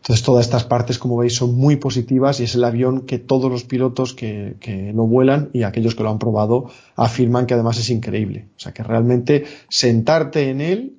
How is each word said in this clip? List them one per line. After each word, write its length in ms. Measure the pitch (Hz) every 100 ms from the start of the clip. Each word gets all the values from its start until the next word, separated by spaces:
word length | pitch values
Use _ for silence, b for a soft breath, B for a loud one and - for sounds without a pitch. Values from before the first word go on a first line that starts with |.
Entonces, 240 | - 113
todas 220 | - 123 113
estas 180 | 123
partes, 340 | 117 120 113 -
como 200 | 127 120
veis, 160 | 120
son 220 | 120 123 123
muy 200 | 143 147
positivas 640 | 139 127 117 131 135 127
y 40 |
es 100 | 117
el 100 | 117
avión 380 | 120 117 127 131
que 160 | 131 123
todos 320 | - 135 131
los 140 | 127
pilotos 500 | 117 127 131 127 127
que, 420 | 127 113 104 101 -
que 340 | - 98 101
lo 120 | 107 113
vuelan 440 | 123 131 143 143
y 120 | 120
aquellos 300 | 104 117 113
que 80 | 113
lo 60 | 110
han 100 | 110
probado 520 | 113 107 107 120 143 B B -
afirman 480 | 117 117 123 123
que 80 | 123
además 240 | 123 113 113
es 140 | 113
increíble. 560 | 117 113 101 104 98 - _
O 40 |
sea, 120 | -
que 100 | -
realmente 600 | 113 117 117 123 123 147 143 B B
sentarte 800 | - 123 117 113 160 151 151 139
en 140 | 135
él 320 | 156 196 262